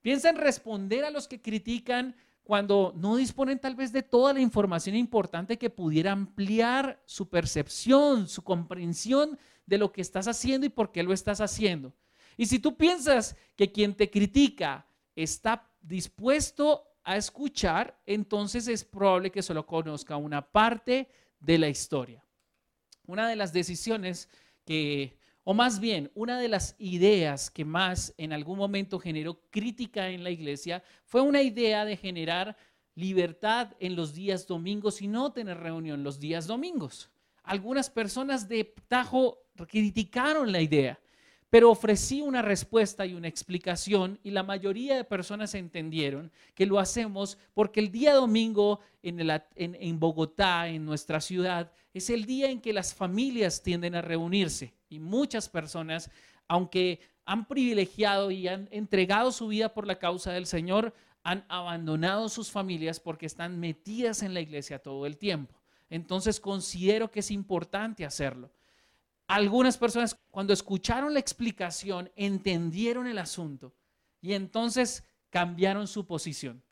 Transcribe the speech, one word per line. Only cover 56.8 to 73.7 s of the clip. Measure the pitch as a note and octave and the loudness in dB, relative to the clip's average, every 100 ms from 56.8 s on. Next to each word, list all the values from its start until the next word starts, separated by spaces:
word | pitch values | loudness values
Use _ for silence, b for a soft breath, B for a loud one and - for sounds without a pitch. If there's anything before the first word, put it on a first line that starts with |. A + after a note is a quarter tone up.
| F3+ E3+ b b | 0 -2 b b
han | - G#3 G#3+ | -4 -4 -2
privilegiado | C#4+ B3 G#3+ F#3 - G#3 G3 G3 | 0 2 2 0 2 2 2 0
y | F#3+ F3+ | -2 -4
han | F#3+ G3+ | -6 -8
entregado | G#3 G#3+ G3 F#3 G3+ B3+ | -8 0 2 4 4 2
su | B3 A3+ | 0 -4
vida | G#3+ A3 | -2 -2
por | A3 G#3 | -2 -6
la | F#3 | -2
causa | F3 F3+ F#3+ | -2 -4 -4
del | F3+ F3+ | -6 -4
Señor, | E3+ F3 G3+ A3+ b b b | -4 0 0 0 b b b
han | F3 F#3+ - | -6 -6 -6
abandonado | F3+ F3 E3+ D#3+ D#3 E3+ G3+ A3 | -8 -6 -6 -2 0 0 0 -4
sus | A#3 G#3+ | -6 -6
familias | G#3 F#3+ E3+ D#3+ D#3+ | -6 -4 -4 -4 -6
porque | E3+ D#3+ D#3+ | -10 -10 -12
están | - E3+ F3+ | -10 -8 -6
metidas | E3+ D#3+ G3 A3 A#3+ G#3 | -6 -6 -10 -4 -2 -2
en | G3+ | -6
la | F3+ | -6
iglesia | D#3 D3+ C#3 C#3 | -8 -10 -10 -14
todo | C#3+ C3+ C#3+ | -10 -8 -8
el | D3 | -4
tiempo. | G3+ D#3+ C3+ _ _ _ _ | -4 -4 -6 _ _ _ _
Entonces | E3 E3 F#3 G#3+ G#3 | -10 -6 -2 -2 -2
considero | G3 G3 - F3 F#3 G#3+ A3+ | -4 -6 -6 0 2 2 0
que | G#3+ | -6
es | G3 | -6
importante | G3+ G3 F3+ E3 G3 A3 G#3+ | -6 -2 -4 -4 -6 -6 -8
hacerlo. | D3 - C#3 B2+ A#2+ _ _ _ _ _ _ _ - | -10 -4 -4 -4 -18 _ _ _ _ _ _ _ -2
Algunas | G3 G3+ A#3+ B3+ - | 2 4 6 4 4
personas | A#3+ A#3 A#3 - _ | 0 0 -2 -6 _
cuando | G3 G3 | -6 0
escucharon | G3 - F#3+ - A#3+ C#4+ | 0 0 -4 0 0 2
la | D4 | 0
explicación | - - A#3 - F3+ D#3+ G3 F3+ F#3 - | 0 -4 -6 -4 -6 -6 -6 -6 -8 -4
entendieron | G3+ G3 F#3+ E3+ E3+ E3+ A#3 A#3+ B3 | -2 -2 0 0 -2 -2 -2 -2 -4
el | G#3+ | -6
asunto | E3+ - D#3+ C3+ C3 | -6 -8 -10 -10 -18